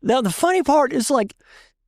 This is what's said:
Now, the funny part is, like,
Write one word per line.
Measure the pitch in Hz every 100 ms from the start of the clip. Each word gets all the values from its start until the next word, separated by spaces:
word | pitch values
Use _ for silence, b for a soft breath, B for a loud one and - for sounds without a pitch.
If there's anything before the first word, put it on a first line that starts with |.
Now, | - 247
the | 220
funny | 165 339 370
part | 311 294 277
is, | 285 226
like, | 262 208 - b b b b